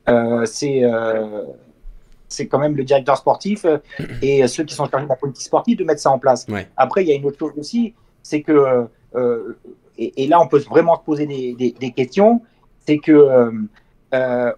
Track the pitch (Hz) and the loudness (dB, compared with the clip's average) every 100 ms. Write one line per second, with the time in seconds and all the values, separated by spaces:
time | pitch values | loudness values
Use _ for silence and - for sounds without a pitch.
0 | - 120 117 117 113 - 143 135 123 113 | 0 2 2 -2 -2 -4 -4 0 2 0
1 | 113 110 107 104 76 62 _ _ - - | -2 -2 -4 -8 -12 -16 _ _ -20 -20
2 | - - - - 120 135 151 147 131 139 | -20 -20 -14 -10 -4 -2 0 -2 0 0
3 | 131 135 - 123 190 208 175 151 - - | 0 0 0 -2 -4 -2 0 -2 -4 -14
4 | 123 120 135 139 127 - 151 - 139 135 | -12 -4 0 2 2 -2 -8 -6 -4 -4
5 | 147 131 143 127 - 156 - 190 165 151 | -4 -4 -6 -10 -4 -2 0 -2 -2 -2
6 | 147 131 135 123 - 104 90 - 135 - | 0 0 0 0 -4 -10 -6 -2 -2 0
7 | 175 139 139 139 156 147 147 233 226 - | 0 0 -2 -6 -8 -8 -6 -4 -4 -8
8 | _ _ - 151 147 151 139 123 117 _ | _ _ -8 -6 2 2 4 2 -2 _
9 | _ 120 123 117 104 - - - _ - | _ -4 -2 -2 -8 -16 -20 -20 _ -10
10 | 113 - 135 170 165 147 - 143 170 165 | -8 -4 2 2 4 0 2 2 2 0
11 | - 147 143 139 127 120 123 - 127 131 | -2 -4 -4 -6 -8 -4 -4 -4 -6 -4
12 | 127 - 214 233 - _ _ _ - 151 | -4 2 2 2 -2 _ _ _ -4 0
13 | 156 151 143 127 117 113 104 _ _ _ | 4 6 8 6 2 -2 -10 _ _ _
14 | _ 131 127 123 120 | _ -4 -2 -2 -2